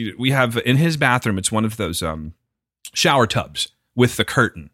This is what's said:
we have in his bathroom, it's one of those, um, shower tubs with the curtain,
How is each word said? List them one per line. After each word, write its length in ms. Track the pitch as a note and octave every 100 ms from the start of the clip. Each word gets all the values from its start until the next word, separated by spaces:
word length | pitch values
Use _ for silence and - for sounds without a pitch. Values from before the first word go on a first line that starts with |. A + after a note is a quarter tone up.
| A2 F#2
we 140 | C3
have 260 | C#3 B2 A#2 A#2+
in 120 | C3+
his 200 | E3 D#3
bathroom, 400 | C#3 B2 A2+ F#2+
it's 140 | F#2
one 140 | A2 A2
of 120 | G#2+
those, 240 | F#2 F2
um, 320 | E2 D#2 D#2 - _ _ _ _ -
shower 340 | - F3 C#3 A2+
tubs 420 | A2+ E2 - - _ _ A#2+
with 200 | B2 -
the 80 | -
curtain, 440 | - A2 E2 C#2+